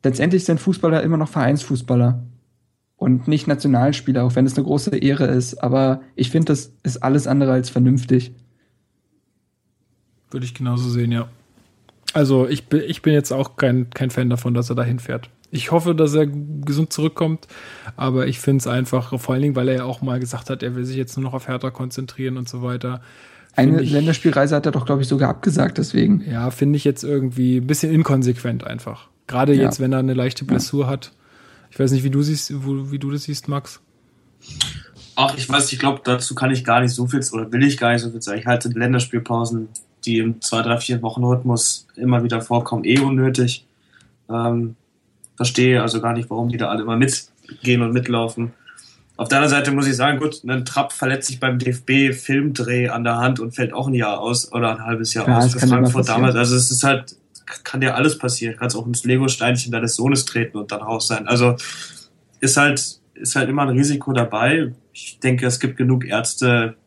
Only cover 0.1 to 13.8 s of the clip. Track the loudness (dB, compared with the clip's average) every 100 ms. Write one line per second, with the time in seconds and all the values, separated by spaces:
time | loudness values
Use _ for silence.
0.1 | 2 2 2 2 0 0 2 2 2 2
1.1 | 0 0 0 2 0 0 -4 0 2 4
2.1 | 2 -6 -18 _ _ _ _ _ _ 2
3.1 | 2 2 0 0 0 2 4 2 0 0
4.1 | 2 2 4 2 2 0 0 0 0 2
5.1 | 2 2 2 -2 -4 0 2 2 0 -4
6.1 | -4 0 2 2 0 -2 _ -6 -2 0
7.1 | 2 2 2 2 2 0 2 4 4 2
8.1 | 0 0 -14 _ _ _ _ _ _ _
9.1 | _ _ _ _ _ _ _ _ _ _
10.1 | _ _ -8 -8 -6 -2 -2 0 0 0
11.1 | -2 -4 -12 _ _ _ _ _ _ -4
12.1 | 2 4 4 2 -2 0 0 0 -2 2
13.1 | 2 2 -2 -4 0 2 2